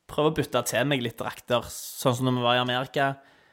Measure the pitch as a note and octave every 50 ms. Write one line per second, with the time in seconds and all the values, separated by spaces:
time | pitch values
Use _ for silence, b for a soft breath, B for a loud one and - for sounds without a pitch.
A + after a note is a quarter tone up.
0 | _ - - - D3 D#3 D#3+ D3+ C3+ - - B2 B2 - - A2+ B2 C#3+ D3 C3
1 | A#2 A#2 - - B2+ A#2+ - - - - - G3 - - - - - - - -
2 | - C#3 A#2+ A#2+ C3 B2+ B2+ B2 A#2+ A#2+ B2 B2 B2 B2 B2 B2 C3+ C3+ - D3+
3 | C#3 C#3 C3+ b b b b b b b